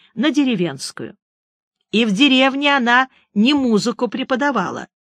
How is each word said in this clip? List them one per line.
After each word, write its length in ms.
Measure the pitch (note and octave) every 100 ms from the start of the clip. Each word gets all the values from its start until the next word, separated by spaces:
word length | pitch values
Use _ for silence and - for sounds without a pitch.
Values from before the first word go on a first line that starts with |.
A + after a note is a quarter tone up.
| _
на 180 | - C4
деревенскую. 840 | B3+ C4 G#3 F3 C#3 - - A#2 - _ _ _ _ _ _ -
И 140 | G#3 A3+
в 60 |
деревне 640 | F#3+ C#4+ C4 C4+ C4+ C#4+ C#4
она 340 | A#3 B3 C4 _ _
не 200 | G3+ A#3
музыку 560 | D4 B3+ G#3 A#3+ - B3
преподавала, 800 | - C4 B3+ C#4+ A#3+ D#3+ A#2+ - _